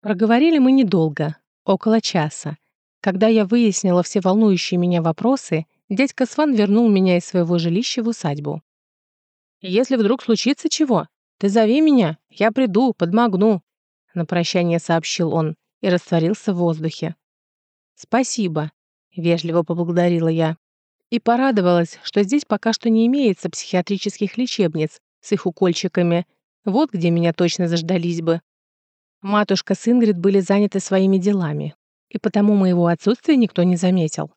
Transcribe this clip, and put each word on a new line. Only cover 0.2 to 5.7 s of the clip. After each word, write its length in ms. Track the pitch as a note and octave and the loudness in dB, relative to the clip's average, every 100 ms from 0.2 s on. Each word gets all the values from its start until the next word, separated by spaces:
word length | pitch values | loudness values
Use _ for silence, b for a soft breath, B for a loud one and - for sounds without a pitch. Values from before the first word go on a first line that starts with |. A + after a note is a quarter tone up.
| G#3+ A#3 D#4 D#4+ | 2 4 4 4
мы 140 | B3+ | 4
недолго, 640 | C4+ A#3 F#3 D#3+ D3 D#3 D#3 _ _ | 4 4 2 0 -2 -6 -6 _ _
около 360 | - F#3+ - A3 | -4 -2 2 0
часа. 580 | - F#3+ D3+ - D3+ D3+ _ _ _ _ | 0 -2 -4 -6 -12 -14 _ _ _ _
Когда 280 | - F#3+ A3 | -6 0 2
я 160 | A3+ | 2
выяснила 580 | G3 A#3+ A#3 F#3+ F#3+ F3+ | 2 2 2 0 0 0
все 180 | F3 G#3 | 0 -2
волнующие 580 | F#3 G3 A3 F#3 - F3+ | 0 2 4 2 0 -2
меня 240 | F3 F3 | 0 0
вопросы, 640 | E3 D#3+ A3 C4 - D#3+ D#3+ | -2 -2 -2 -2 -2 -6 -6